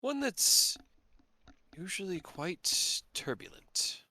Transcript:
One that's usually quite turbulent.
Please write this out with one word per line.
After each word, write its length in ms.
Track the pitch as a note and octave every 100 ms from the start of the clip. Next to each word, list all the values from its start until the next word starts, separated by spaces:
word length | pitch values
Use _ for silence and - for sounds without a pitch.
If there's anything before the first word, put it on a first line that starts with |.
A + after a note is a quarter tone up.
One 200 | B3 C#4+
that's 560 | C#4 - - - - - - _ _ - _ _ - - _ -
usually 420 | F#3 - G3 F3
quite 800 | - - D3+ F3+ - - - - -
turbulent. 880 | - - A2+ F2 - - - - - -